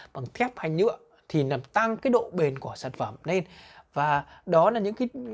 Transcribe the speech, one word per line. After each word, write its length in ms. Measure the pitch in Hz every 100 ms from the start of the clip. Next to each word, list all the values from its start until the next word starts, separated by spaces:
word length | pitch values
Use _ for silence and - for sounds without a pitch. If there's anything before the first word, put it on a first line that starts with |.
| -
bằng 100 | 139 123
thép 180 | - 247 -
hay 140 | 160
nhựa, 280 | 160 226 - _ _ -
thì 160 | 160
làm 160 | 135 135
tăng 340 | - 208 226 220
cái 140 | 262
độ 200 | 240 -
bền 260 | 180 147 135
của 140 | - 101
sản 160 | 143
phẩm 220 | - 110 110
lên. 200 | 151 185 165 - - - _
Và 300 | 143 151 143 - - -
đó 240 | 165 185
là 100 | 233
những 140 | 202
cái 140 | 226 247 262 247